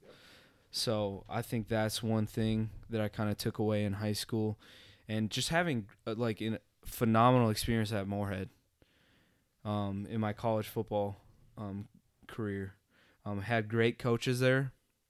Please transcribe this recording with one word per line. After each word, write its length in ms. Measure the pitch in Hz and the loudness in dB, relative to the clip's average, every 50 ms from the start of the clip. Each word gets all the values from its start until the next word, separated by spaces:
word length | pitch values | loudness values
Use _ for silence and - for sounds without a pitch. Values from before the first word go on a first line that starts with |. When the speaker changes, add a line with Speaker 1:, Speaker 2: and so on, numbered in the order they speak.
| - | -20
Speaker 1:
Yep. 120 | - - - - - - - - - _ _ _ _ | -20 -20 -20 -20 -20 -20 -20 -20 -20 _ _ _ _
Speaker 2:
So 540 | - - - 123 110 107 104 101 98 92 - - | -6 -4 -2 0 0 0 0 -2 -4 -6 -10 -6
I 140 | 85 113 120 | -4 -4 -4
think 260 | - - 113 104 - | -2 -2 -4 -2 0
that's 340 | 113 110 110 107 - - - | 0 0 0 0 0 -2 0
one 240 | 110 110 110 107 | 0 2 2 2
thing 440 | 107 - 117 110 110 110 110 110 110 - - - - | 0 0 0 0 2 2 0 0 -2 -6 -10 -12 -6
that 100 | 113 110 | -2 -2
I 80 | 107 104 | -2 -2
kinda 260 | - - 107 104 101 | -2 -2 -2 -2 -2
took 240 | - - 117 - - | -2 -2 -4 -2 0
away 260 | 110 107 107 104 104 | 0 2 2 2 0
in 100 | 101 101 | 0 -2
high 180 | 101 107 107 104 | -2 -2 -2 -2
school, 440 | - - - - 110 107 107 107 - - - - - - - - _ _ | -2 -4 -2 -2 0 0 0 -2 -4 -10 -20 -20 -20 -20 -20 -20 _ _
and 240 | - 107 110 110 104 | -4 -2 0 0 0
just 180 | - 123 127 - | 0 -2 -2 0
having, 380 | 165 165 180 175 135 117 101 - - _ - | 2 2 2 2 0 -2 -4 -6 -14 _ -8
uh, 80 | 113 110 | -6 -4
like, 240 | 107 120 113 107 - | -2 0 -2 -2 -2
a 200 | 104 113 110 - _ _ _ _ - | -2 -4 -4 -4 _ _ _ _ -16
phenomenal 640 | - - - 123 113 110 113 117 123 127 127 117 110 | -12 -4 0 2 4 6 8 8 8 8 8 6 4
experience 420 | 107 - - - 117 113 110 104 113 | 2 0 0 0 2 2 0 0 -2
at 140 | 101 98 | -2 -2
Moorhead, 420 | 98 101 101 101 98 98 95 95 - _ _ _ _ _ _ _ _ _ _ _ _ _ _ _ _ _ _ _ _ _ _ - | -2 -2 -2 -2 -2 -2 -4 -6 -8 _ _ _ _ _ _ _ _ _ _ _ _ _ _ _ _ _ _ _ _ _ _ -6
um, 420 | 107 104 104 101 101 98 98 101 | -4 -2 -2 -2 -2 -4 -4 -6
in 140 | - 110 110 | -4 -4 -2
my 120 | 107 104 104 | -2 -2 -4
college 360 | - - 117 110 107 107 - | -2 -2 0 0 0 -2 -4
football, 520 | - 113 104 - 107 104 101 101 98 - - - - _ - - - | -4 -6 -4 -2 0 0 0 -2 -4 -8 -16 -20 -20 _ -20 -20 -14
um, 320 | - 107 101 98 101 107 - _ - _ _ _ _ - | -12 -10 -8 -8 -10 -10 -12 _ -20 _ _ _ _ -20
career. 480 | - - - 110 104 98 98 98 95 - _ _ _ _ _ _ _ _ _ - | -16 -8 -6 -4 -4 -4 -4 -6 -8 -12 _ _ _ _ _ _ _ _ _ -10
Um, 180 | 104 104 101 95 | -6 -6 -6 -2
had 260 | 101 120 113 107 107 | 0 0 0 0 0
great 300 | 113 117 113 120 120 - | 2 4 4 4 2 0
coaches 420 | - 127 117 117 - 135 123 123 | 0 0 0 2 2 0 0 2
there 320 | 131 127 131 135 139 131 - _ _ _ _ _ _ _ | 4 4 4 4 2 -2 -6 _ _ _ _ _ _ _